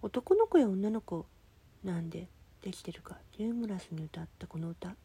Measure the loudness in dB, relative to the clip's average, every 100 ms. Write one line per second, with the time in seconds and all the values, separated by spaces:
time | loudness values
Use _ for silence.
0 | -2 -4 4 6 8 8 6 4 0 -2
1 | -4 -6 -6 -16 -20 -20 -20 -12 -4 -4
2 | -4 -8 -12 -16 -20 -14 -12 -10 -12 -12
3 | -14 -18 -18 -6 -4 -2 -2 -4 -6 -8
4 | -8 -8 -12 -12 -12 -8 -6 -8 -12 -12